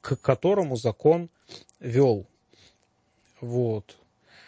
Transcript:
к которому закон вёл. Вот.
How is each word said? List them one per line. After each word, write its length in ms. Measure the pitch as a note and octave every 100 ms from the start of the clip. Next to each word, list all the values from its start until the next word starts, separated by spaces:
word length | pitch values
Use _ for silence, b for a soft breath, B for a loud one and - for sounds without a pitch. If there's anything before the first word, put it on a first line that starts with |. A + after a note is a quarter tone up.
к 140 | - C3+
которому 580 | - B2+ F3 G3+ E3 B2
закон 540 | A#2 - D3 E3+ E3+ _ B B B _
вёл. 480 | B2+ A#2+ C3+ G#2+ F#2+ _ _ b b b _ _ _ _ _ _
Вот. 560 | A#2+ A#2+ A#2+ G#2+ - - _ _ b b